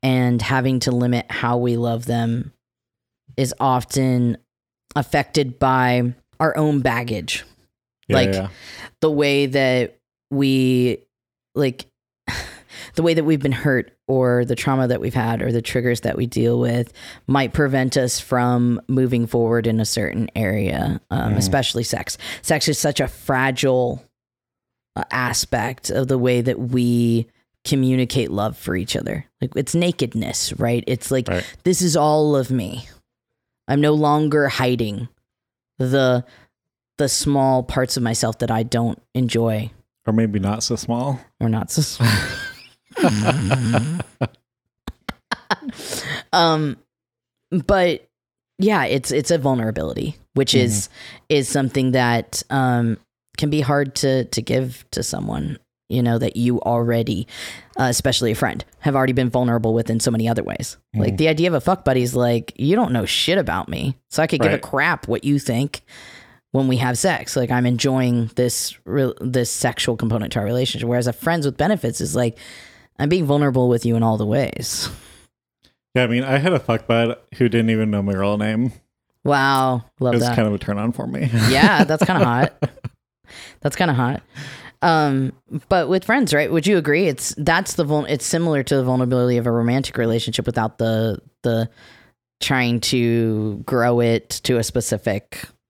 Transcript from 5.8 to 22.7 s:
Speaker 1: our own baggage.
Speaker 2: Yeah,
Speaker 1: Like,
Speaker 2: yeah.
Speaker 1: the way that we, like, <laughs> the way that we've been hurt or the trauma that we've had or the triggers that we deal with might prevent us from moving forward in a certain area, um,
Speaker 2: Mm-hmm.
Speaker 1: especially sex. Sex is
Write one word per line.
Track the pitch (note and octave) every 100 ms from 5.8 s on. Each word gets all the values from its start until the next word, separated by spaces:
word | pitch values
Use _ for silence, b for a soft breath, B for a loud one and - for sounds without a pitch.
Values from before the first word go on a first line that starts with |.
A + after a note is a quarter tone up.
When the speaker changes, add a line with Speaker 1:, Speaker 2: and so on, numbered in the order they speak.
| B2+ B2 A#2+ B2 _ _
Speaker 1:
our | D#3+ -
own | D3+ D3
baggage. | B2+ A#2 A#2+ G#2+ E2 - - _ _ _ _ _ -
Speaker 2:
Yeah, | C3
Speaker 1:
Like, | A2+
Speaker 2:
yeah. | F#2+ F#2+ B B B B _
Speaker 1:
the | D#3
way | D3 C#3+ C#3 C#3
that | C#3 C3 B2+ A#2+ - _ _ _
we, | C#3 C#3 C3+ B2+ B2+ B2 A2 _ _ _ _ _
like, | - C3+ B2+ - _ _ _ -
<laughs> | - - - _ - -
the | -
way | E3
that | E3
we've | D3+ D#3
been | C#3
hurt | B2 D3+ B2+ - _ -
or | C3 B2+ B2
the | A#2+ A#2+
trauma | - C3 B2+
that | B2
we've | A#2
had | B2+ A2+ A#2
or | B2+
the | A#2
triggers | A2+ B2+ B2 A#2+
that | A2+ -
we | A#2+
deal | A#2+ A#2 A#2+
with | B2 A#2+ A#2 B B B -
might | C#3 C3
prevent | - C#3+ C3 C3 C#3
us | B2 -
from | - B2+ B2 B2 A#2+ A#2 -
moving | C3 C3 B2 A#2
forward | B2 A2+ A#2 A2+
in | A2
a | G#2+
certain | - G2 G2+ A2+ -
area, | G#2 G#2 F#2+ - - - _
um, | - A2
Speaker 2:
Mm-hmm. | G#2
Speaker 1:
especially | G2+ C#3 B2+ A#2
sex. | A#2+ A#2 - - B B
Sex | - D#3
is | -